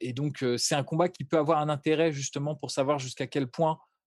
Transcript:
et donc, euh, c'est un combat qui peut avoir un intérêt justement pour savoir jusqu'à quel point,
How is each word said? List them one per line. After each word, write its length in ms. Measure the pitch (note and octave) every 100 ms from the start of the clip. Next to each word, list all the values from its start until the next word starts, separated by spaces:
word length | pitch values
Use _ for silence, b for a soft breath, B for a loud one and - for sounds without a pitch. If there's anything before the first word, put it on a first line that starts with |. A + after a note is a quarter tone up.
et 100 | B2
donc, 300 | B2+ D3 C#3
euh, 160 | B2+ A#2+
c'est 160 | -
un 80 | D3+
combat 260 | C3+ D#3+ F3
qui 160 | -
peut 140 | C3+ D#3+
avoir 220 | D3+ D#3+
un 100 | D3+
intérêt 420 | D3 D#3 D#3 E3
justement 420 | C#3+ C3+ D3 D3
pour 160 | D3+ B2+
savoir 280 | - C3+ D3
jusqu'à 280 | C3 - C3
quel 220 | D3 C3
point, 300 | - D#3+ D#3+ b b